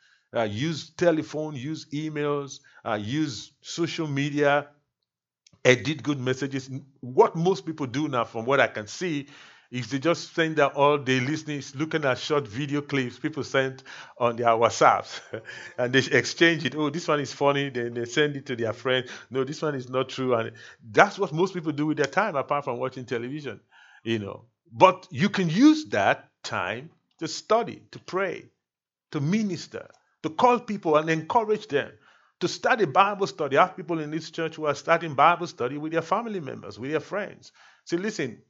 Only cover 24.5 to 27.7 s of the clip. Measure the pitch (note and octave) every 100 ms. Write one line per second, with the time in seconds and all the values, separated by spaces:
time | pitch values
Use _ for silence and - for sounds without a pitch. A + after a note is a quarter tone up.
24.5 | _ _ A#2 F#3 F3+ - C3+ G3+ G3+ E3+
25.5 | E3 D4 D#4 D4+ G#2+ G2+ C#3 - _ -
26.5 | A2 F2+ A2+ D#3 _ _ - D#3+ - -
27.5 | A3+ A#3